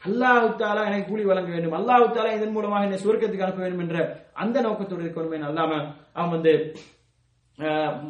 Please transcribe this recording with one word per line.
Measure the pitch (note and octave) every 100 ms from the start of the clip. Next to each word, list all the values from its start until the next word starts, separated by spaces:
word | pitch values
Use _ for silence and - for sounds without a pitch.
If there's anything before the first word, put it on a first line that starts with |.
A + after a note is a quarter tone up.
| E3+
அல்லாஹ் | A#3 B3+ B3 A3 -
தஆலா | G#3+ G#3 G#3
எனக்கு | G3+ F3
கூலி | G#3+
வழங்க | G3 F#3+ F3
வேண்டும், | E3+ E3
அல்லாஹ் | D#3+ A3+ B3 A3+
தஆலா | A#3 A3
இதன் | G#3+ G#3+
மூலமாக | G#3+ G#3 G3+
என்னை | G3+ F#3+
சுவர்க்கத்துக்கு | G#3 A3 G#3 F#3+
அனுப்ப | F#3+ F#3
வேண்டும் | F#3 F3+
என்ற | E3 E3+ D3+ - -
அந்த | - G#3 B3+
நோக்கத்தோடு | A3+ G#3 G3 F3
இருக்கணுமே | E3+ E3 D#3+ D#3
அல்லாம | C#3+ D#3+ D#3+ D#3 D3 - -
அவன் | - E3+
வந்து, | E3 D#3+ D3 D#3 - - _ _ _ _ _ _ -
ஆஹ், | D#3 D#3 D3+ D3 D3